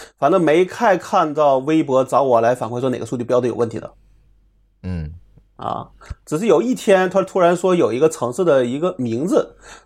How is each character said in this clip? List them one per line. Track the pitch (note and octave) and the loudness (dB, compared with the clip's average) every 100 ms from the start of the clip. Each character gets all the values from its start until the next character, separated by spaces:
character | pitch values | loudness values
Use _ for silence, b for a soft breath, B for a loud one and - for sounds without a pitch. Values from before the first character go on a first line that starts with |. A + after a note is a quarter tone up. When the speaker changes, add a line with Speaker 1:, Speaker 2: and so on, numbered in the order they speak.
| B _ | B _
Speaker 1:
反 | C#3 | 0
正 | F#3+ | 2
没 | D#3+ D#3 F3+ | 4 2 2
太 | - A#3 F3+ | 0 0 0
看 | - G3 D#3+ | 0 0 0
到 | D3 D3 C3+ | 2 2 2
微 | C3 D#3+ | 2 0
博 | C#3+ C3 | 2 0
找 | C3 C3 | 2 0
我 | C#3 A#2 | 2 4
来 | A2+ B2 | 2 0
反 | A2+ | -4
馈 | A#2+ | -4
说 | C3 | -4
哪 | B2+ | -4
个 | A2+ | -6
数 | B2+ | -8
据 | |
标 | A#2 B2 | -2 0
的 | B2 | 0
有 | |
问 | A2 A#2+ | -2 -4
题 | G#2 | -6
的。 | - - _ _ _ _ _ _ _ _ | -14 -18 _ _ _ _ _ _ _ _
Speaker 2:
嗯。 | F#2 F2+ D2+ E2+ - _ _ - | -10 -8 -10 -14 -20 _ _ -12
Speaker 1:
啊， | A2+ - - _ B B - | -8 -8 -10 _ B B -8
只 | D#3 | -4
是 | A3 | 2
有 | D#3 | 2
一 | A3+ | 2
天 | B3 - F#3+ F#3 | -2 2 2 2
他 | F#3+ | 0
突 | F#3 G3 | -2 2
然 | F3 F3 | 2 2
说 | F#3 F3+ | 2 2
有 | A#2+ | 2
一 | A#2 | 2
个 | D#3 | 0
城 | - A#2+ | 0 -4
市 | B2+ | -2
的 | F3+ C#3 B2 | 2 2 2
一 | C3+ | -2
个 | F3 F3+ | -4 -4
名 | B2 A2+ E3 | -4 -4 -2
字， | D4 - - B B | -2 -2 -8 B B